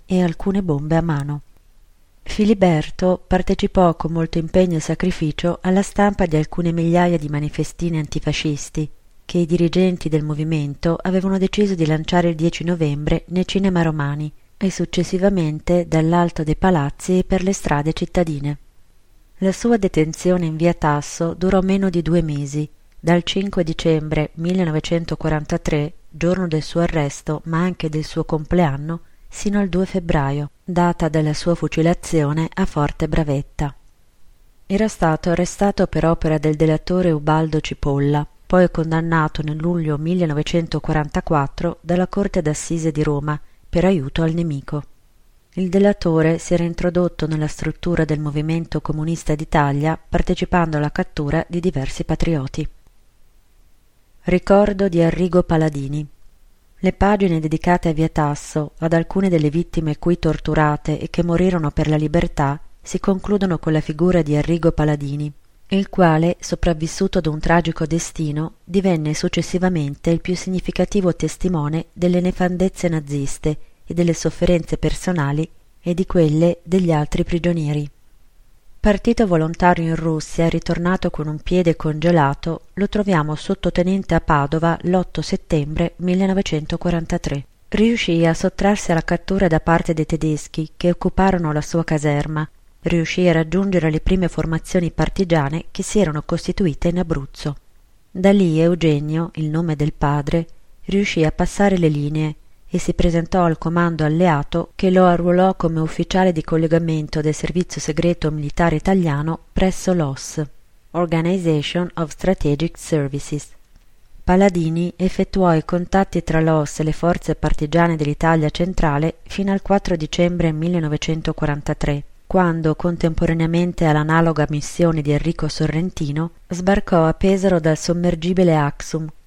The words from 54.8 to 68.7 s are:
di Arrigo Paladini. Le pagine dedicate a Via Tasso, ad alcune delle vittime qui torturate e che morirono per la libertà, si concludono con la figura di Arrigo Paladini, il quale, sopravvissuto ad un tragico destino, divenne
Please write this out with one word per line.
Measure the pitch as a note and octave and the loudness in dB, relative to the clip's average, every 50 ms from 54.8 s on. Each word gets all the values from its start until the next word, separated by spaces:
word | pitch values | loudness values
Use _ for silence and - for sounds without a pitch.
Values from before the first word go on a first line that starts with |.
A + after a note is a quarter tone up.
| G3 F#3+ | 0 0
di | E3+ E3+ | 2 2
Arrigo | E3 E3 E3 D#3+ F3+ F3+ E3+ F3+ | 2 2 2 0 -2 2 2 2
Paladini. | F3 - E3+ D#3 D#3+ D#3 D3 C#3+ C#3 C3+ D3 D3+ D3+ - - - - - - _ - - - _ _ _ _ - | 2 4 2 2 2 2 0 -4 -6 -4 -6 -6 -8 -10 -14 -20 -20 -20 -20 _ -20 -20 -20 _ _ _ _ -2
Le | - F#3 - | -2 -2 0
pagine | - F#3+ G3+ G#3 G3 G3+ F#3 E3 D#3+ | 2 2 2 4 2 2 2 0 0
dedicate | D#3 D3+ D#3+ D#3 - F3 F3+ F3+ - E3+ | 0 -2 -2 0 2 2 2 2 2 0
a | |
Via | D#3 D3+ D#3+ D#3+ | 0 0 0 0
Tasso, | - E3 D3+ C#3+ D3 - - - - D#3 D3 - - - | 0 0 0 0 -2 -4 -8 -6 -4 -4 -4 -4 -6 -4
ad | D#3+ D#3+ E3 | -2 0 2
alcune | E3 E3 - - F#3+ G3 F#3+ | 2 0 0 -2 0 2 2
delle | F3 D#3+ D3+ D3 | 2 2 2 2
vittime | C#3+ E3+ E3+ - - E3+ D#3+ D3+ D3 - | 0 0 -2 -2 -4 -2 -2 -2 -4 -2
qui | - F3 F3+ - | 0 0 0 2
torturate | - D#3 D3+ C#3+ - D#3+ D#3 D#3 D3+ D3+ D3 - - - D3+ - | 0 0 -2 -2 -2 -2 0 2 2 2 0 -2 -2 -4 -4 -4
e | - - | -6 -4
che | - - | -2 -2
morirono | E3+ E3+ E3+ E3+ F3+ F#3+ F3+ E3+ D3+ C#3+ | 0 0 2 2 2 2 2 0 -2 -2
per | - D#3+ D3+ D3+ | -2 -2 0 0
la | D#3 | 0
libertà, | D3+ D3+ D3 D#3 E3+ E3+ E3 - - C#3+ C#3 C#3+ D#3 - - - - | 0 0 0 0 0 0 0 -2 -2 0 0 -2 -4 -8 -16 -20 -20
si | - - - F#3 | -12 -8 -8 -2
concludono | - G3+ F#3+ F#3+ - G3+ G#3 G3 G3 F#3 E3 D3 | 0 0 0 0 0 -2 0 0 0 0 -2 -2
con | - E3 D#3 | 0 0 0
la | D#3 | 0
figura | - - D3+ D3+ E3+ F#3 F3+ E3+ | 0 -2 -2 0 2 2 4 2
di | D#3 D3 D3 | 2 2 0
Arrigo | D3 D3 D3+ E3+ E3 F3 E3 | 0 0 0 0 2 2 0
Paladini, | D#3 - D3+ D3+ D3 D3 C#3+ C#3 C#3+ D3 D3 D3 - - - _ _ _ - - | 2 2 0 0 0 0 -2 -6 -6 -6 -6 -8 -10 -14 -20 _ _ _ -8 -4
il | F#3+ G3 G3 - | -2 -2 -2 -2
quale, | - G3 F3+ E3 D#3 D#3+ E3 F3 - - | 2 4 4 6 6 4 2 2 0 -2
sopravvissuto | - - F3 - - F3 E3 D3+ D#3+ D#3 - - G3 F#3+ - F#3 | -6 -6 -4 0 0 0 0 0 -4 -6 -2 -2 -2 0 0 -2
ad | D#3 | -2
un | D#3 D3+ D#3 | -2 -4 -2
tragico | - - E3 F3 D#3+ E3 D#3+ - E3 | 0 2 2 2 2 0 -2 -4 -2
destino, | D3 D#3+ E3+ - - - - D#3 D3 D3 D3+ D#3+ - - _ _ | -2 -2 -4 -4 -6 -6 -6 -6 -4 -2 -4 -4 -6 -8 _ _
divenne | - | -2